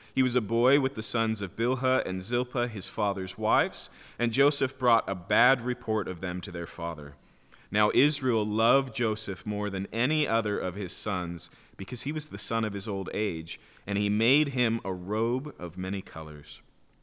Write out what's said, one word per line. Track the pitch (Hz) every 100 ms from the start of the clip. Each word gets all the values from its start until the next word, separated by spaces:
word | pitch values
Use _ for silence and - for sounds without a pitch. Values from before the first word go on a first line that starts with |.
| -
He | 131
was | 127 120
a |
boy | 104 117 123 143
with | 131 110
the |
sons | - 117 110 104
of | 95 -
Bilhah | 120 127 127 131 -
and | 92
Zilpah, | 95 123 123 127 120
his | 107 -
father's | - 104 95 92 -
wives, | 107 131 190 - - - - -
and | 117
Joseph | 117 143 - 131 -
brought | 123 117 -
a | 92
bad | 87 107 123 131
report | 120 120 - 110 92
of | 85
them | 90 90
to | 87
their | 87 85
father. | - 85 76 73 73 _ _ _ - -
Now | 107 107
Israel | 120 147 143 131 113 107
loved | 107 117 135 131 117
Joseph | 113 107 - 92 104
more | 104 104
than | 95 98
any | 113 131 156 147
other | 113 104 101
of | 90 92
his | 92
sons, | - 107 92 87 87 - - - -
because | 95 123
he | 143
was | 156 -
the | 101
son | - 113
of | 110
his | 98 107
old | 98 92
age, | 101 107 82 82 - - - -
and | 101
he | 104
made | 104 117 143 143
him | 123 117 113 98
a |
robe | 92 92 107 117 131 147 -
of | 85 92
many | 92 98
colors. | - 80 78 76 - - - _ _ _